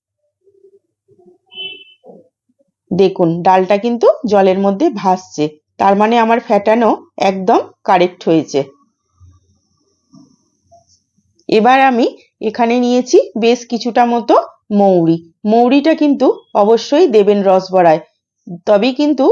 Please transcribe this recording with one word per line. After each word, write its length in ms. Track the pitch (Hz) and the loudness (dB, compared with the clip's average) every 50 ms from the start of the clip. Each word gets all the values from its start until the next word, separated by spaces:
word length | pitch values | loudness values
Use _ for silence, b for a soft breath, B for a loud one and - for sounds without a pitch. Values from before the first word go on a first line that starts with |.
| _ _ _ _ 605 605 _ _ 359 392 403 392 381 392 _ 392 _ _ _ _ _ _ _ 370 359 359 359 _ _ _ 762 370 370 381 - - - _ _ _ _ 508 - - - _ _ _ _ _ _ _ _ _ _ _ _ - | _ _ _ _ _ _ _ _ _ _ _ _ -20 -20 _ _ _ _ _ _ _ _ _ _ _ -20 _ _ _ _ -18 -16 -16 -14 -16 -18 -20 _ _ _ _ -20 -20 -20 -20 _ _ _ _ _ _ _ _ _ _ _ _ -6
দেখুন, 380 | 185 175 196 185 190 - 180 165 165 175 | -2 0 0 0 0 0 -2 -2 -2 -2
ডালটা 340 | 175 190 185 190 185 190 208 202 | 0 0 2 2 2 0 -2 -2
কিন্তু 280 | 208 240 240 233 247 494 - - - | -2 -4 -4 0 0 0 0 0 -2
জলের 320 | 214 208 202 190 190 185 196 | -2 0 2 2 2 0 0
মধ্যে 280 | 196 196 196 196 302 349 240 | 0 -2 -2 0 -2 -2 -2
ভাসছে, 520 | 202 165 190 185 185 - - - - 151 151 - _ _ _ _ - | -2 -2 -2 -2 -2 -4 -8 -8 -6 -6 -6 -6 _ _ _ _ -2
তার 160 | 190 196 196 | 0 0 2
মানে 180 | 196 208 220 233 240 | 2 0 0 0 0
আমার 200 | 220 226 233 233 | 0 0 0 -2
ফেটানো 500 | 233 - 226 202 202 214 220 240 233 214 294 - - _ _ - | -2 -2 -2 -2 0 0 0 2 2 0 0 -2 -6 _ _ -4
একদম 380 | - 196 190 190 185 196 233 427 - - - _ - | -2 -2 -2 -2 -2 0 0 0 -2 -6 -12 _ -4
কারেক্ট 360 | - 196 175 175 180 180 - - | 0 0 2 0 -2 -4 -6 -4
হয়েছে। 360 | - 165 160 135 - - 139 135 - - _ _ _ _ _ _ _ _ _ - - _ _ _ _ _ _ _ _ _ _ _ _ _ _ _ _ 587 - - _ _ _ _ _ _ _ _ _ 698 698 _ _ _ _ _ _ _ _ _ _ _ _ _ - | -2 0 0 -2 -2 -4 -6 -6 -6 -10 _ _ _ _ _ _ _ _ _ -20 -20 _ _ _ _ _ _ _ _ _ _ _ _ _ _ _ _ -20 -20 -20 _ _ _ _ _ _ _ _ _ _ _ _ _ _ _ _ _ _ _ _ _ _ _ _ -2
এবার 300 | - 220 208 247 262 269 | 0 0 2 2 2 4
আমি 260 | 269 269 254 226 262 523 b b b b _ - | 2 2 2 0 -2 -2 b b b b _ -10
এখানে 340 | - 220 214 - 240 233 233 247 | -8 -8 -4 -4 -2 -2 0 0
নিয়েছি 380 | 247 240 247 247 247 247 - 381 554 - - | 0 0 0 -2 0 2 2 0 0 0 -4
বেশ 240 | 226 214 226 240 240 240 | -2 0 0 0 0 -4
কিছুটা 360 | - 240 226 233 247 208 254 240 | -6 -8 -8 -6 -4 0 0 0
মতো 280 | 240 240 233 220 262 330 - - - - _ _ - | 0 0 -2 0 0 0 0 0 -2 -8 _ _ -4
মৌরি। 460 | 208 202 202 196 185 175 165 165 165 170 - - _ _ - | 0 0 2 2 2 2 2 0 0 -2 -4 -12 _ _ -4
মৌরিটা 480 | 208 220 233 240 247 277 285 277 320 320 | -2 0 2 2 2 2 0 0 0 0
কিন্তু 320 | 311 302 294 277 - 254 320 466 - - _ - | 0 0 0 0 0 0 -2 -2 -2 -8 _ -2
অবশ্যই 520 | 220 202 208 226 226 - - 277 294 370 302 | 0 2 2 2 0 0 -2 0 0 2 2
দেবেন 300 | 214 214 196 196 208 202 | 2 2 2 2 2 0
রসবড়ায়, 580 | 185 196 185 190 185 180 185 185 175 165 156 165 160 - _ _ _ _ _ _ _ - 175 170 _ | 2 0 0 0 0 -2 0 2 2 2 2 0 -2 -8 _ _ _ _ _ _ _ -18 -18 -8 _
তবেই 280 | - 208 202 208 262 254 | 0 0 0 0 0 -2
কিন্তু 300 | 269 294 294 302 254 262 330 | -2 -2 -2 0 0 0 0